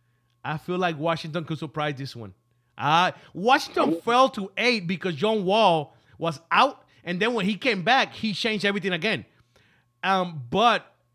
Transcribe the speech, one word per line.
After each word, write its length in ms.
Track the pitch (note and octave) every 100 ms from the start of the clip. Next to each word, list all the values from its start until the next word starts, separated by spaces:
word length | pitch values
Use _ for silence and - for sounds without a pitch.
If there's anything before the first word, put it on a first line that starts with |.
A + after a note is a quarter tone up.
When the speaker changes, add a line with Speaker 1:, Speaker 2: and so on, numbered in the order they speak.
| _ _ _ _
Speaker 1:
I 140 | C3+ D#3
feel 200 | - F3+
like 200 | F3 D3+
Washington 440 | E3 D#3+ E3 E3+ D3+
could 120 | D#3+
surprise 380 | D3+ D#3 D3+ C3
this 180 | C3+ A#2+
one. 180 | G2+ - _ _ _ -
Uh, 340 | C3+ E3 F3+ - -
Washington 600 | - A3+ C#4+ - F4 C#4+ E4
Speaker 2:
Oh. 40 |
Speaker 1:
fell 280 | A3+ B3 C4
to 220 | A3 F#3+ -
eight 300 | A#3+ A3+ F3
because 280 | F3 F#3 C#3+
John 300 | G#3 A3 F3+
Wall 500 | A3 G3+ D#3+ C#3 _ _ -
was 220 | E3 - -
out, 320 | F3+ C4+ - _ _
and 160 | E3+ F3+
then 140 | A3+
when 120 | A#3 F#3
he 100 | G3
came 280 | C4 G3
back, 300 | E3 C4 G#3
he 200 | - A3
changed 320 | F3+ A3+ G#3+ G3+
everything 280 | G3+ F#3
again. 320 | E3+ A3 E3 - _ _ _ _ _ _ _
Um, 380 | F#3 F#3+ F3+ D#3 A#2+
but, 360 | F3+ A#3 G3+ - _ _